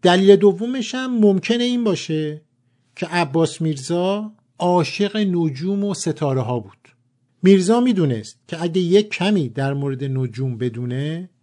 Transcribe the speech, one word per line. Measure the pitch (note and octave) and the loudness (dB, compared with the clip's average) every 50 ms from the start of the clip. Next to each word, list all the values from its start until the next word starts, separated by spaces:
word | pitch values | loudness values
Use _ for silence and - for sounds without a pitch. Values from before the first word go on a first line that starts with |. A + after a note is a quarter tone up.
دلیل | - F3+ F3 F#3 F#3+ G3 G3+ | 4 4 2 4 8 8 8
دومش | F#3+ G3+ G3+ F#3 F3 G#3+ A#3+ B3+ C4+ A3 - - | 8 8 4 4 2 -4 -6 -4 -6 -6 -6 -6
هم | B3+ C4 B3+ B3 A#3 | -6 -6 -4 0 4
ممکنه | G#3+ G#3 G3 F#3+ - - A3+ A#3+ A#3+ | 4 4 4 2 0 -2 -2 0 0
این | B3 B3 A#3+ A#3+ | -2 -2 -2 0
باشه | G#3+ F#3 - - - D#3+ D#3 D#3 D3+ D3+ D3+ _ _ _ _ _ _ _ _ _ _ _ | -2 -2 -4 -4 -4 -4 -4 -4 -4 -8 -10 _ _ _ _ _ _ _ _ _ _ _
که | - - | -12 -10
عباس | E3 E3+ F3 E3+ C#3+ C3 E3 E3 D#3 E3 - | -4 -2 -2 -2 0 0 0 0 0 0 -4
میرزا | D#3+ D#3+ D3+ C#3 C3 - E3+ F3 F3 F#3 G3 G#3 G#3+ G#3+ - _ _ _ _ _ | -4 -4 -4 -4 -4 -4 -4 -2 0 -2 -2 -4 -6 -10 -14 _ _ _ _ _
عاشق | F3 F3+ F3+ F3+ E3 - - - G3+ G3+ G3+ G#3+ | 0 2 2 2 2 0 -2 -2 -2 -2 0 -2
نجوم | G#3+ G3 F3+ F3 E3 D#3+ C3+ C3 D#3+ F#3 G3+ G3+ G3+ | -2 0 0 0 0 -2 -2 -4 -4 -4 -2 -2 -2
و | G3+ G3 | -2 -4
ستاره | - - E3+ D#3 - D#3 C#3+ C3+ C3+ | -4 -4 -6 -4 -2 -2 -2 0 -2
ها | B2 A2 B2 A#2+ | -2 -2 -4 -4
بود. | G#2 G2 - _ _ - _ _ _ _ _ _ _ _ _ _ - | -6 -8 -20 _ _ -20 _ _ _ _ _ _ _ _ _ _ 4
میرزا | F#3 G3 F#3+ F#3 F3+ A3+ A#3+ | 6 6 6 6 2 2 2
می‌دونست | B3 B3+ A#3 F#3+ E3+ C#3+ B2 A2 G#2 - - _ _ _ | 4 2 2 2 2 0 0 -2 -6 -10 -18 _ _ _
که | - D#3+ E3 | -10 -6 -6
اگه | F3 E3 F#3 | -2 -2 0
یک | F3+ E3+ F3+ G3+ G#3+ G#3 | 0 4 4 4 4 2
کمی | - - F3 G3 G#3+ G3 D3+ A#2+ | -4 -4 0 0 2 0 0 -2
در | A2 B2+ C3+ C#3 C#3 | -4 -4 -4 -2 -2
مورد | C#3 C#3 C#3 C3+ B2+ C#3 | -2 -4 -4 -4 -4 -6
نجوم | C3+ C3+ C3 C3 A#2+ G#2+ A#2 C3+ C3 B2 A2 | -4 -4 -2 -4 -4 -4 -4 -4 -4 -4 -4
بدونه | B2 B2 A2 A#2 B2 B2 B2 C3 C#3+ D3+ D#3+ E3 F#3 F3+ _ _ | -4 -4 -4 -4 -6 -6 -4 -4 -4 -4 -6 -8 -10 -14 _ _